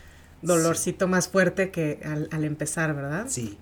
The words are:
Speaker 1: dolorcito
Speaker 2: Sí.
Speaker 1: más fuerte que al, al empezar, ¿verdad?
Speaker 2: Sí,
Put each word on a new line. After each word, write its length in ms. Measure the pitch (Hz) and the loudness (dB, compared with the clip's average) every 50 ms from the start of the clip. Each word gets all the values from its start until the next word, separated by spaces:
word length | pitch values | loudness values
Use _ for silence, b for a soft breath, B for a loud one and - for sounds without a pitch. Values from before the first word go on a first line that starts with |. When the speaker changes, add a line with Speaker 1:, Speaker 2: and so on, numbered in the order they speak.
| B B B B B B B B | B B B B B B B B
Speaker 1:
dolorcito 640 | - 165 175 165 165 165 160 - - 185 - - 196 | 0 2 4 4 4 4 2 0 -2 -4 -2 0 0
Speaker 2:
Sí. 40 | 180 | 2
Speaker 1:
más 180 | 185 180 160 - | 2 2 2 2
fuerte 420 | - 196 185 180 185 196 185 190 | 4 4 4 4 4 0 -2 -2
que 280 | - 170 156 151 147 - - | 0 -2 -2 -2 -2 -4 -6
al, 240 | 151 151 151 156 - | -6 -4 -4 -4 -4
al 120 | 160 156 151 | -2 -2 -2
empezar, 500 | 151 151 - 151 151 - 170 160 156 151 | -2 -2 -4 -4 -4 -2 -2 -2 -2 -2
¿verdad? 320 | 139 139 139 151 185 240 269 | -2 -4 -4 -4 -4 -4 -4
Speaker 2:
Sí, 300 | - - 113 101 101 - | -6 -6 -6 -6 -8 -12